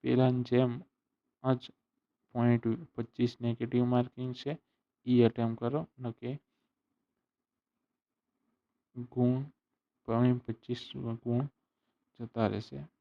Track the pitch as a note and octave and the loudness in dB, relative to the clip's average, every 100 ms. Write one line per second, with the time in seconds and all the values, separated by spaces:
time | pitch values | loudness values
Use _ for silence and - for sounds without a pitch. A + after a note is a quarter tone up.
0 | C3 B2 C3 B2+ B2 B2 B2+ A#2+ - _ | 2 4 4 2 2 2 2 -4 -14 _
1 | _ _ _ _ B2+ B2+ - _ _ _ | _ _ _ _ -2 -2 -4 _ _ _
2 | _ _ _ A#2+ A#2+ A#2 A#2 A2+ D#3+ - | _ _ _ 0 4 4 2 -4 -6 -10
3 | A2+ - A#2+ - A#2+ A#2 A#2+ B2 B2 B2 | -10 -2 -2 -2 -4 -4 -2 0 2 2
4 | B2 - B2+ B2 C#3 E3 _ _ _ _ | 0 -6 -10 -8 -8 -10 _ _ _ _
5 | B2 B2 A#2 A#2 A#2 A2+ A#2+ D3 E3 - | 2 6 6 4 -4 -2 -4 -4 -8 -10
6 | B2 A2+ A#2+ C#3+ _ _ _ _ _ _ | -10 -8 -10 -10 _ _ _ _ _ _
7 | _ _ _ _ _ _ _ _ _ _ | _ _ _ _ _ _ _ _ _ _
8 | _ _ _ _ _ _ _ _ _ B2 | _ _ _ _ _ _ _ _ _ -14
9 | A#2+ B2 B2 B2+ C#3+ _ _ _ _ _ | -8 0 2 2 -4 _ _ _ _ _
10 | - A2+ B2 B2 A#2+ A2+ - A#2+ - C3 | -4 2 4 4 -2 -10 -6 -8 -8 -8
11 | A#2+ A#2 A#2+ A#2+ C#3+ _ _ _ _ _ | -8 -6 -2 -2 -2 _ _ _ _ _
12 | _ _ A#2 A#2 A2 G#2 - C#3 D#3 _ | _ _ -10 -2 0 -2 -8 -14 -14 _